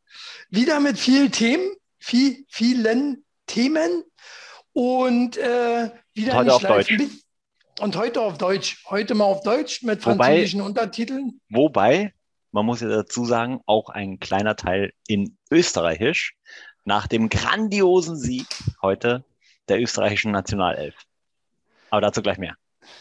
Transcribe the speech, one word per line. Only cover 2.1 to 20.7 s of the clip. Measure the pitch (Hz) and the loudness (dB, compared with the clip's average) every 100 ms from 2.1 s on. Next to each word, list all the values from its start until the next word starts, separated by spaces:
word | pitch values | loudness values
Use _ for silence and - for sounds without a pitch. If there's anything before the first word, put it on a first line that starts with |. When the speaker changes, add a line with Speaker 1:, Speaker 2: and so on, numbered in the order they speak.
| 240 269 233 - | 2 2 0 -10
Speaker 1:
vielen | - 233 247 220 240 285 254 _ _ - | -2 0 2 0 0 -2 -6 _ _ -8
Themen. | 220 262 311 339 349 - _ - - - - _ | -2 0 2 0 -2 -8 _ -20 -20 -20 -20 _
Und, | 277 247 254 254 240 247 - | -2 0 2 2 2 0 -2
äh, | 240 240 240 233 226 - _ | -2 0 0 -2 -4 -8 _
wieder | 214 240 | -6 0
Speaker 2:
Heute | 247 247 | 2 6
Speaker 1:
nicht | |
Speaker 2:
auf | 247 | 4
Speaker 1:
live. | 196 110 190 | 4 2 4
Speaker 2:
Deutsch. | |
Speaker 1:
Ein | 214 | 0
bis-, | 285 - _ _ _ _ _ - | -2 -6 _ _ _ _ _ -8
und | 208 | -6
heute | 175 247 233 | -2 -4 -2
auf | 214 151 | -4 -2
Deutsch. | 180 196 - - - | -2 -2 -4 -10 -6
Heute | 196 220 | -4 -2
mal | 214 202 | 2 2
auf | 196 | 0
Deutsch | 202 262 294 - | 0 -2 -2 -6
mit | 233 208 | -4 -2
Speaker 2:
Wobei, | 226 202 123 | 0 4 6
Speaker 1:
französischen | 160 185 196 | 4 2 -2
Untertiteln. | 196 214 202 - 233 269 262 - - | -4 -4 -4 -4 -6 -6 -8 -10 -4
Speaker 2:
wobei, | 113 151 117 107 165 208 _ _ _ _ | 2 2 4 4 4 0 _ _ _ _
man | 104 110 | -2 -2
muss | 117 | -2
ja | 113 | -2
dazu | 107 101 120 | -2 -2 -4
sagen, | 120 117 120 131 - | 0 0 -2 -4 0
auch | 107 - | 0 0
ein | 104 98 92 | -10 -10 -10
kleiner | - 95 107 107 | -4 -2 0 -2
Teil | 92 92 101 - - | -2 -2 -2 -6 -4
in | 104 98 - - | -2 -2 -6 0
Österreichisch. | 160 175 92 82 82 120 180 - - - - - _ | 2 2 0 -2 0 -2 -2 -6 -12 -20 -20 -20 _
Nach | 104 101 - | -2 -2 0
dem | 113 113 | -2 0
grandiosen | - - 208 220 202 185 185 160 160 | -2 -2 -2 0 2 4 4 0 -6
Sieg | 127 127 - - - - | -6 -6 -8 -10 -10 -2
heute | 98 98 120 123 - _ _ _ - | -2 0 0 -2 -6 _ _ _ -2
der | 101 | 0
österreichischen | 120 - 101 104 110 | 0 0 0 0 -2
Nationalelf. | 98 - 104 87 | -2 -2 -2 -2